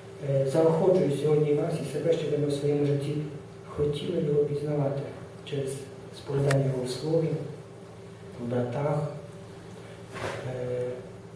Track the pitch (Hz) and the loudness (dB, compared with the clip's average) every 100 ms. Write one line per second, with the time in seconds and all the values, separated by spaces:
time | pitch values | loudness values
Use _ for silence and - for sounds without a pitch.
0 | - - 139 135 135 160 165 190 185 160 | -16 -6 0 2 4 6 6 6 6 6
1 | 143 143 151 151 147 147 170 - - 147 | 4 4 4 6 6 4 2 0 -2 0
2 | 160 - 147 147 147 143 147 143 143 143 | 2 2 2 0 2 2 2 4 4 2
3 | 151 151 151 - - - - 147 147 147 | 0 -2 -4 -8 -12 -16 -8 -2 0 0
4 | - 165 147 147 147 143 151 147 135 - | -2 0 4 4 4 2 0 2 2 0
5 | - - - - - 139 131 - - - | -4 -8 -14 -14 -6 -4 -2 -4 -8 -12
6 | - - - 139 143 135 135 127 123 - | -14 -12 -4 2 4 4 2 0 -2 -4
7 | 156 165 156 - - - - - - - | 0 2 2 -2 -4 -12 -14 -16 -18 -16
8 | - - - - 120 123 120 143 147 151 | -16 -16 -14 -8 -2 0 0 0 0 0
9 | - - - - - - - - - - | -2 -6 -12 -14 -16 -16 -16 -16 -14 -16
10 | - - - 123 127 127 123 123 123 123 | -14 -8 -8 -6 -6 -4 -4 -2 -2 -4
11 | - - - | -10 -14 -16